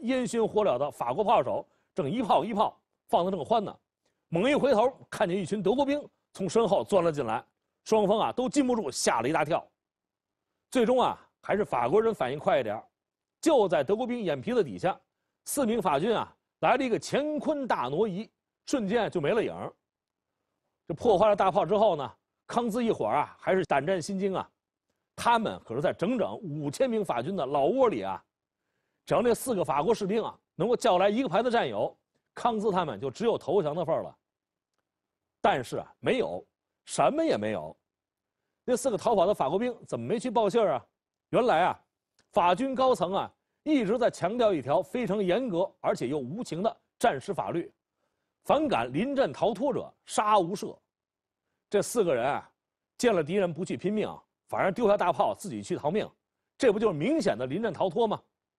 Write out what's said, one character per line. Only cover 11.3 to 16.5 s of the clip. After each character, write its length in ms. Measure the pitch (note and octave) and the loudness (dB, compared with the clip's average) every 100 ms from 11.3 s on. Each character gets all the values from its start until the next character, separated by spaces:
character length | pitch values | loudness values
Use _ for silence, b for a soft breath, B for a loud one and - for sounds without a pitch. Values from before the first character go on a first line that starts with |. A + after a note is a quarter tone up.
| _ | _
还 160 | - G3 | -4 -2
是 80 | |
法 240 | G3+ C#3 A#2+ | 0 -2 2
国 140 | F#3+ | 2
人 100 | A3+ | 2
反 200 | G#3 B2+ | 0 -4
应 60 | C#3+ | -2
快 200 | G3 D#3+ | 0 2
一 60 | |
点 100 | A2+ | 0
儿， 100 | G#2+ - _ _ _ _ _ | -6 -10 _ _ _ _ _
就 280 | - D4 G3 | 2 4 4
在 160 | E3 | 2
德 100 | - | 2
国 100 | G#3 | -2
兵 160 | A#3+ B3 | -2 -4
眼 200 | F#3+ C#3+ | -4 -4
皮 120 | - | -2
子 120 | A#3+ | -2
底 120 | D#3+ F2+ | -2 -2
下， 240 | F3 - _ _ _ _ | -4 -4 _ _ _ _
四 200 | - - | -8 -2
名 160 | B3 A#3 | 0 0
法 200 | F#3+ C#3+ | 2 0
军 120 | F#3+ | 2
啊 220 | G3+ G#2+ _ _ | -2 -4 _ _